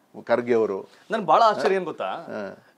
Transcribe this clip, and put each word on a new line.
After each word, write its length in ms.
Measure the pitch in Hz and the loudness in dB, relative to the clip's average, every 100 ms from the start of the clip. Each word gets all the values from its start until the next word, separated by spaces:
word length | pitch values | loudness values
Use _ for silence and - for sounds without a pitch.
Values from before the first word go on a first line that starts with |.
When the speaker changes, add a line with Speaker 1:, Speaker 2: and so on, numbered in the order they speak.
| _ | _
Speaker 1:
ಹ್ಮ್. 100 | - | -14
Speaker 2:
ಖರ್ಗೆ 300 | 117 120 120 | -2 0 2
ಅವರು. 340 | 117 104 95 - _ - | 2 2 -2 -8 _ -6
Speaker 1:
ನನ್ 160 | 220 175 | -4 2
ಬಹಳ 160 | 175 | 4
ಆಶ್ಚರ್ಯ 340 | 226 208 208 190 | 4 2 0 -2
ಏನ್ 80 | |
ಗೊತ್ತಾ? 260 | 160 - 95 | -4 -6 -6
Speaker 2:
ಹಾ. 560 | 135 165 110 98 - _ | -8 -10 -10 -10 -12 _